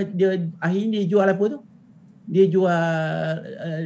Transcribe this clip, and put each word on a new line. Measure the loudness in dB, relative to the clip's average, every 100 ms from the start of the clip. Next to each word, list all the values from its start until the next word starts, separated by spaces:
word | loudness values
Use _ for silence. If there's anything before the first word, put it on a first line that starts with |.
dia | -2 0 0 0 -4 -4
akhirnya | -2 -2 -2 -2
dia | 2
jual | 2 4
apa | 2 0
tu? | -4 -14 -20 -20 -20 -20 -20
Dia | -2 4 4
jual, | 4 2 2 0 0 -2 -2 -4 -6
uh, | -10 -10 -8 -8